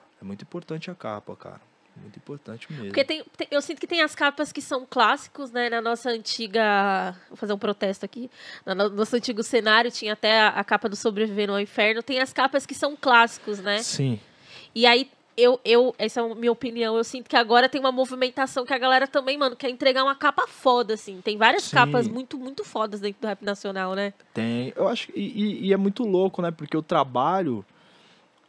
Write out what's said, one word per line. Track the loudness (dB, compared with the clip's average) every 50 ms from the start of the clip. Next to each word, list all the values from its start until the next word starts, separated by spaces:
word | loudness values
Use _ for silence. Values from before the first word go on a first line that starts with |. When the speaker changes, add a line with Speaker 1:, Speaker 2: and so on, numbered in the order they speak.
| _ _ _ _
Speaker 1:
é | -12
muito | -12 -12 -12 -14
importante | -14 -14 -14 -10 -10 -10 -10 -10 -12
a | -14
capa, | -10 -10 -10 -10 -10 -12 -14 -18
cara. | -16 -16 -18 -18 -20 _ _ _ _ _ _ _
Muito | -20 -20 -20 -20
importante | -20 -16 -16 -16 -16 -14 -16 -16 -16 -14 -14
mesmo. | -14 -12 -10
Speaker 2:
Porque | -4 -2 -2 -2
tem, | -2 -4 -10 -10 -16 _
tem, | -12 -8 -4
eu | -4 -4
sinto | -4 -4 -10 -10
que | -8
tem | -4 0 0
as | 0 0 0
capas | -2 -2 -2 -2 -4 -8 -8
que | -8 -12 -10
são | -6 -8 -8 -8 -4
clássicos, | 2 2 4 4 2 0 -4 -16 -14 -14 -14 -8
né? | -4 -4 -2 -2
Na | -2 -2
nossa | -2 -2 -4 -2 -2 -4
antiga, | -4 -4 -6 -8 -6 -6 -6 -2 2 2 4 4 4 4 4 2 0 0 -2 -4 -8 -12 -20 -20
vou | -12
fazer | -10 -6 -4 -4
um | -2
protesto | -2 -4 -2 -2 -2 -4 -4 -6 -10
aqui. | -14 -12 -14 -14 -14 _ -20 -18 -18 -18 -14 -8
Na | -6 0
no, | 0 0 0
nosso | 2 0 -2 0 0
antigo | -2 -2 -2 -4 -4 -4
cenário | 0 0 2 4 6 4 4 4 2
tinha | -4 -6 -6 -6 -6
até | -2 2 4 6 6
a, | 6 4
a | 4 0 0
capa | 0 0 0 0 -2
do | -4
Sobrevivendo | -2 -4 -2 0 0 -2 -2 -2 -2 -2 0 0
ao | -2
Inferno. | -4 -4 0 0 2 2 2 -2
Tem | -4 -4 -2 -2
as | -2 -2 0
capas | 0 0 2 2 -2 -4
que | -4 -8
são | -4 -4 -4 -4 -2
clássicos, | 2 6 6 6 6 6 0 -10 -8 -8 -8 -6
né? | -4 -4 -4 -2 -4
Speaker 1:
Sim. | -6 -4 -2 -2 -2 -2 -4 -8 _ _ _ _ -20 -20 -20 -20 -10 -2
Speaker 2:
E | 4 4
aí, | 6 6 4 2 -4 _ _ _ _ 0
eu, | 4 4 4 4 2 2
eu, | 4 4 4 4 4 0 -2
essa | -4 -4 -2 -4
é | -4 -4
a | -4
minha | -2 0 -2
opinião, | -2 -2 -4 -8 -4 -4 -2 -2 0
eu | -2 -2
sinto | -2 -6 -12 -6 2
que | 4
agora | 4 4 6 6 6 6 4
tem | 2 0
uma | 0 0
movimentação | 2 2 -2 -2 0 -2 -2 -2 0 -2 -4 -2 -2 -6 -2
que | -2 -2
a | 0
galera | 2 4 4 4 2
também, | 2 0 0 0 0 -2
mano, | 0 0 -2 -2
quer | -4 -6 -6
entregar | -4 2 2 2 4 4 2
uma | 2 0
capa | 2 0 0 2 0 -2
foda, | -4 -6 0 2 4 4 4 2 0 -4
assim. | -6 -6 -14 -14 -8
Tem | -6 -4 0
várias | 4 4 4 4 4 0
Speaker 1:
Sim. | 2 4
Speaker 2:
capas | 4 4 4 4 0 0
muito, | 0 -4 -8 -8 -10 -12 -12
muito | -12 -12 -10 -12 -12
fodas | -8 -4 -4 -4 -4 -4 -6
dentro | -6 -6 -6 -6
do | -6
rap | -6 -6 -6 -6
nacional, | -6 -6 -6 -6 -8 -6 -4 -4 -4 -4
né? | -4 -4 -6 -6 _ _ _ -6
Speaker 1:
Tem. | -4 -4 -2 -2 -4 -4 -6 -4
Eu | 0 0
acho, | 0 0 -2 -6 -10 -8
e, | -6
e, | -6 -6 -2 -2 -2 -2 -2 -2 0
e | 2 2
é |
muito | 2 2 0 0 -2 -2
louco, | 0 2 2 2 0 0 -2
né? | -4 -4
Porque | -4 -8 -8 -4 -4
o | -4
trabalho, | -2 0 2 2 2 2 0 0 0 2 0 0 0 -2 -4 -4 -8 _ _ _ _ _ _ _ _ _ _ _ _ _ _ _ _